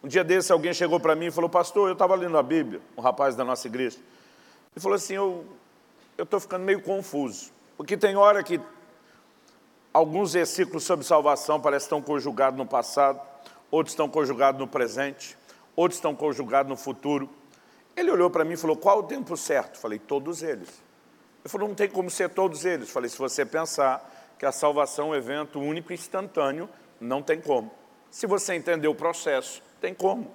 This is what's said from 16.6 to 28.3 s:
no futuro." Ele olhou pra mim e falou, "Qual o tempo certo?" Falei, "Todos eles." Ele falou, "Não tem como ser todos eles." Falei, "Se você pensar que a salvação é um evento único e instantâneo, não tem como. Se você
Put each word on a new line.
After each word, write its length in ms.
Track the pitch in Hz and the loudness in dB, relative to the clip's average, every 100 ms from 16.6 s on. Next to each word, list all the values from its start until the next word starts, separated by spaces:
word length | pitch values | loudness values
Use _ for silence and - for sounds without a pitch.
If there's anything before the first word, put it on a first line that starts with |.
| 139 | 2
no 80 | 131 | -4
futuro." 520 | 139 131 143 143 135 - _ _ _ _ _ - | -8 -6 -2 -2 -2 -14 _ _ _ _ _ -2
Ele 160 | 359 | 2
olhou 180 | 202 175 | 4 4
pra 140 | 175 | 2
mim 100 | 156 | 0
e 40 | 170 | -2
falou, 180 | 160 156 | -2 2
"Qual 240 | 196 208 | 4 4
o 40 | |
tempo 320 | 165 277 226 165 | 0 -8 -6 -8
certo?" 440 | - 143 - - | 0 -2 -2 -10
Falei, 180 | 113 104 | -8 -8
"Todos 440 | - 143 143 165 | -4 -4 -4 -8
eles." 280 | 160 117 87 | -6 -8 -10
Ele 800 | - _ _ _ _ _ _ - | -20 _ _ _ _ _ _ -12
falou, 180 | 202 208 | -6 -6
"Não 80 | 202 | -2
tem 140 | 202 | -2
como 200 | 190 180 | 0 -4
ser 180 | - 180 | -2 -2
todos 360 | 185 190 151 175 | 2 0 2 -2
eles." 260 | 165 110 | -2 -4
Falei, 180 | 135 120 | -6 -6
"Se 80 | - | -4
você 280 | 135 - 131 | -4 -2 -2
pensar 880 | 160 160 - 135 131 - - - _ | -2 -4 2 2 2 -6 -20 -20 _
que 80 | 139 | -4
a 60 | |
salvação 560 | - 151 147 139 - 147 | 2 0 2 0 -2 -2
é 20 | |
um 60 | 147 | -2
evento 440 | 120 147 151 151 | -4 -6 -6 -6
único 320 | 143 160 165 | -6 -6 -8
e 40 | 175 | -14
instantâneo, 720 | - 190 190 - 139 147 185 - _ _ | -8 -8 -4 0 0 -2 -10 -16 _ _
não 220 | 117 135 | -4 -4
tem 180 | 143 160 | 0 -2
como. 300 | 151 131 110 - _ _ _ | 0 -2 -2 -16 _ _ _
Se 160 | - | -8
você 260 | 214 | -2